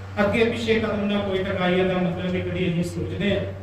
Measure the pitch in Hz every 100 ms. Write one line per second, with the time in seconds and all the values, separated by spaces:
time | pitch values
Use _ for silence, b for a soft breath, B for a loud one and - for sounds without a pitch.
0 | - 208 202 233 226 233 220 220 214 202
1 | 202 202 196 190 196 190 180 180 185 180
2 | 175 170 180 180 90 175 175 165 170 170
3 | - 175 202 190 - -